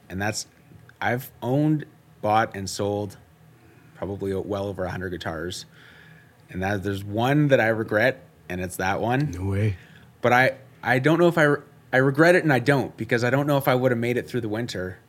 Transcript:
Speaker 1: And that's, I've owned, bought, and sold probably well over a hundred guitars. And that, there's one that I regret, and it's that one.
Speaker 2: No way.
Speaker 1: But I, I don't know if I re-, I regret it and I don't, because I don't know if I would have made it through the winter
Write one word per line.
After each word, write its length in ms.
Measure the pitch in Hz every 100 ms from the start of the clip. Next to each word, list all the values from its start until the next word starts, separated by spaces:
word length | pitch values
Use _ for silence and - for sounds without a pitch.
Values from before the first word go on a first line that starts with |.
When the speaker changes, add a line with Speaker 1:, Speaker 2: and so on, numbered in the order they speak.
| -
Speaker 1:
And 120 | 92
that's, 260 | 104 107 - _ - - - -
I've 300 | 104 120 127 -
owned, 420 | 117 135 151 156 - - _ _
bought, 320 | 107 107 113 101
and 120 | 95
sold 480 | - 101 104 104 - - _ - _ - - - -
probably 380 | 185 92 98
well 320 | 95 90 101 101
over 180 | 95
a 60 | 90
hundred 200 | 95 92
guitars. 560 | 87 - 80 87 - - - - - - - - _ -
And 120 | 90
that, 200 | 95 104
there's 220 | 98 98
one 440 | 104 104 123 147 147
that 120 | 127
I 80 | 113
regret, 540 | 113 110 107 123 - - _ -
and 120 | 90
it's 160 | 90 -
that 240 | 92 95
one. 300 | 110 127 151
Speaker 2:
No 120 | 87
way. 320 | 95 98 107 92 - - - _
Speaker 1:
But 100 | 117
I, 180 | 123 131 - - -
I 160 | - 127
don't 200 | 139 160
know 100 | 175
if 100 | 165
I 60 |
re-, 180 | 147 143 - - _
I 20 | 131
regret 360 | 135 135 165
it 100 | 180
and 80 | 156
I 60 | 131
don't, 360 | 120 139 98 -
because 260 | 113 123
I 60 | 123
don't 160 | 135 143
know 100 | 139
if 120 | 143
I 60 |
would 160 | 127 127
have 80 | 117
made 180 | 117 120
it 100 | -
through 140 | 123
the 60 | 110
winter 480 | 107 120 98 92 90